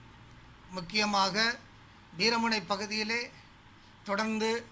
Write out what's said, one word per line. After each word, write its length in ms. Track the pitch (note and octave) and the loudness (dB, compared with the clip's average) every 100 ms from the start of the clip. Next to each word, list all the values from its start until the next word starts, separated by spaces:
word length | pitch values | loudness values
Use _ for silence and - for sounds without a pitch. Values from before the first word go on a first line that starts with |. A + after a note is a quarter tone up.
| - - - - - - - | -20 -20 -20 -20 -20 -20 -14
முக்கியமாக 840 | F#3 E3+ G#3+ G#3 G3+ F#3+ G3 A3+ A#3+ - - - - - E3 | -12 -4 0 2 4 4 4 2 0 -10 -20 -20 -20 -16 0
வீரமுனை 460 | A3 A#3 A3+ A3 E3+ | 2 4 2 0 0
பகுதியிலே 640 | G3 G#3 G#3+ G#3+ A#3 A#3+ - - - - - - - | -4 -2 -4 -2 -2 -4 -12 -20 -20 -20 -20 -20 -16
தொடர்ந்து 600 | - G3 A3 A3 A3+ A#3 - | -4 0 0 0 0 0 -4